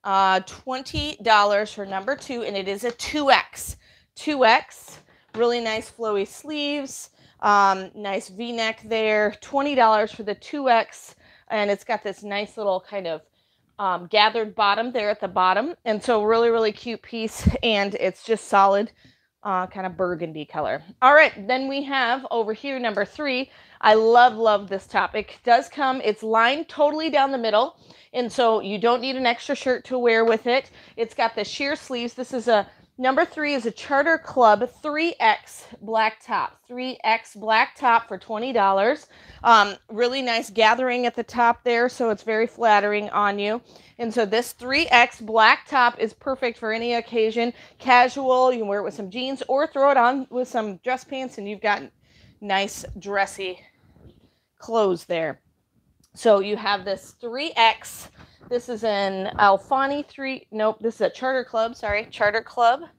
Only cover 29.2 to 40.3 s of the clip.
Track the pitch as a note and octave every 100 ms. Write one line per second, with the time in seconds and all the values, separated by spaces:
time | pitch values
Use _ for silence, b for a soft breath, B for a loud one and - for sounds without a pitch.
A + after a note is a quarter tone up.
29.2 | B3 A#3+ - C4+ C4 B3 - B3+ A#3+ A3+
30.2 | A3+ A3 B3 B3+ - B B - A3+ -
31.2 | A3+ A#3 G#3+ - C#4 D4+ - B3 A#3+ -
32.2 | B3 B3+ A#3 G#3+ G3 b b - B3+ C4+
33.2 | F4 - D4 C#4 A3+ - - C#4 D#4 D#4+
34.2 | - C4+ A3+ G#3 B3 _ D4+ D4 E4+ -
35.2 | A3+ - - - - - G#3 A3 A3 A3
36.2 | - G3+ C#3 _ _ B3 B3+ B3+ A3+ A3+
37.2 | - A3 G#3+ A3 C4 - B3+ A3+ - F#3
38.2 | - G#3+ B3 A#3 G3 G3 G#3+ D4+ - B
39.2 | B B A#3 A3+ G3+ F#3+ _ A3 A#3+ C4+
40.2 | B3+